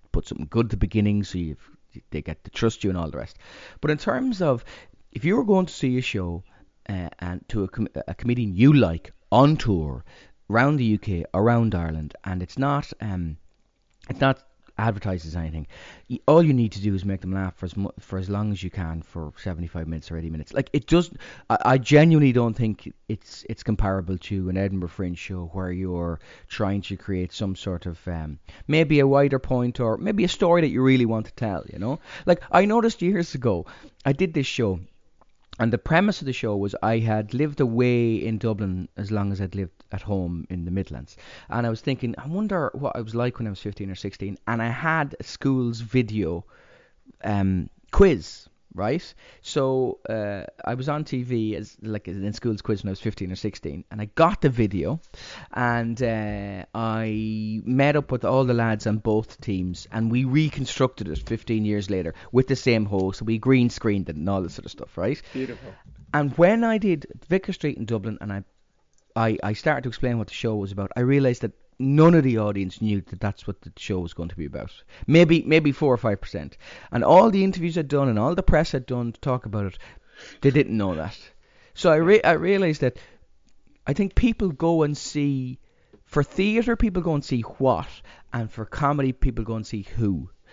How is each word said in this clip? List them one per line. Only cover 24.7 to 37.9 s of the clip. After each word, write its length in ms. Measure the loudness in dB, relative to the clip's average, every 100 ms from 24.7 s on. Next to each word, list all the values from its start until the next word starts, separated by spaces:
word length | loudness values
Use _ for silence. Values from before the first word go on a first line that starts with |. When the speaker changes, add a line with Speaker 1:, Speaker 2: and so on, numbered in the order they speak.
| -2 -4
Speaker 1:
Fringe 280 | -4 -6 -6
show 320 | -8 -8 -8
where 200 | -6 -6
you're 480 | -4 -4 -4 -4 -6 -10 -20 -12
trying 360 | -4 -2 -2
to 140 | -4 -8
create 360 | -4 -4 -4
some 240 | -4 -6 -6
sort 300 | -6 -6 -8
of, 120 | -10 -8
um, 320 | -8 -8 -12 -16 -12 0
maybe 320 | 2 4 4
a 80 | 6
wider 320 | 6 4 0
point 400 | 0 0 0 -2
or 160 | -2 -2
maybe 260 | -2 0
a 60 | 0
story 320 | 2 4 4
that 80 | 4
you 140 | 4
really 220 | 4 6 4
want 200 | 0 -4
to 60 |
tell, 300 | -6 -4 -4 -8
you 80 | -8
know? 180 | -6 -6 -10 -2 2
Like, 160 | 2 4
I 140 | 4 6
noticed 360 | 4 2 2
years 320 | 0 0 -2
ago, 320 | -2 0 0 -4 -16 -20 _
I 80 | -2
did 220 | 0 0
this 120 | 0 -2
show, 320 | 0 0 -2 -6 -20 _ _ _ _ _ -2
and 140 | 0
the 60 | 0
premise 420 | 2 2 2 0
of 60 | -4
the 80 |
show 200 | -4 -2
was 200 | -2 -2 -2
I 160 | 0 2
had 340 | 2 0 -2
lived 280 | -2 0 0
away 560 | 0 2 4